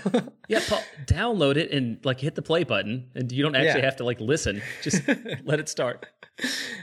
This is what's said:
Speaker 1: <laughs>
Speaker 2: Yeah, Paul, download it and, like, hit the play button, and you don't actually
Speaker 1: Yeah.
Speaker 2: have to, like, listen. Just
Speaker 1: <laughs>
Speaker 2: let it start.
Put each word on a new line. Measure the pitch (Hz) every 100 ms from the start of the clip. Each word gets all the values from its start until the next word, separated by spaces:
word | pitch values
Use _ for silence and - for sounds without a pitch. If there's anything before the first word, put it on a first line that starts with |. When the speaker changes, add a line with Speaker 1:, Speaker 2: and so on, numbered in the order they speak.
Speaker 1:
<laughs> | 196 220 - - -
Speaker 2:
Yeah, | 320 -
Paul, | 202 - - 135
download | 160 233 208 139 143
it | -
and, | 143 120 110
like, | 131 127
hit | 147 -
the |
play | - 165
button, | 175 104 98 127 127 131
and | 123
you | 127
don't | 147 135
actually | 151 135
Speaker 1:
Yeah. | 135
Speaker 2:
have | 131
to, |
like, | 123 120
listen. | 110 156 113 101 - -
Just | - 185 202 262
Speaker 1:
<laughs> | 226 -
Speaker 2:
let | - 151
it | 151
start. | - 131 123 - _ - - 254 - - 196